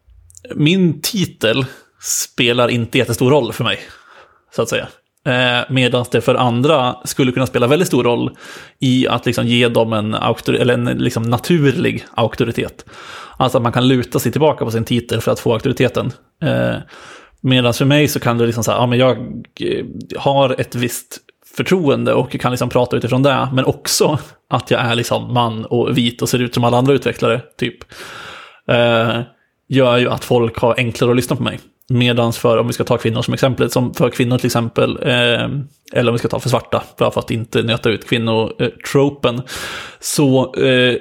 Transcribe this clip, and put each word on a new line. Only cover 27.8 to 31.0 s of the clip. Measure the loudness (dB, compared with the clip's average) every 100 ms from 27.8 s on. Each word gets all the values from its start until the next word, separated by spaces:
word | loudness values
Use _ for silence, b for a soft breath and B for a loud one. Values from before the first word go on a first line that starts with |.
| -18 B B B B B B B -2
Eh, | 2 4 2 0 -2 -8 _ _ _ _
gör | 2 4 4
ju | 2
att | -2 0
folk | 2 2 2
har | 0 2
enklare | -2 0